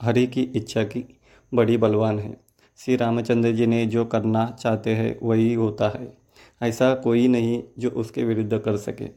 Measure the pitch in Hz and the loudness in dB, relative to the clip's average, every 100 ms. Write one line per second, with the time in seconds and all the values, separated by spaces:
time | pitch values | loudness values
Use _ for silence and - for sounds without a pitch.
0 | 117 120 123 131 127 120 - 113 104 123 | 0 2 2 0 -2 -4 -4 -2 -2 -6
1 | - _ _ _ - 120 113 117 110 104 | -10 _ _ _ -4 0 2 4 2 2
2 | 110 104 107 - _ _ _ _ 127 123 | 0 -2 -6 -12 _ _ _ _ -2 0
3 | 117 117 113 117 117 113 117 117 113 117 | 0 0 0 2 2 2 2 2 0 0
4 | 117 113 110 110 117 - 120 110 110 110 | 0 0 0 0 0 -2 -2 -2 -2 -2
5 | 113 - 117 113 113 117 107 104 107 - | -2 -2 0 2 2 2 -2 0 -2 -2
6 | 120 - _ _ - - 117 117 127 131 | -12 -18 _ _ -20 -6 -4 2 2 2
7 | 127 120 127 120 117 120 - - 120 120 | 2 4 4 4 0 -2 -6 -6 -4 -4
8 | 113 135 117 110 107 107 110 104 117 - | -6 -4 -2 0 0 -2 -2 -4 -4 -10
9 | 104 | -10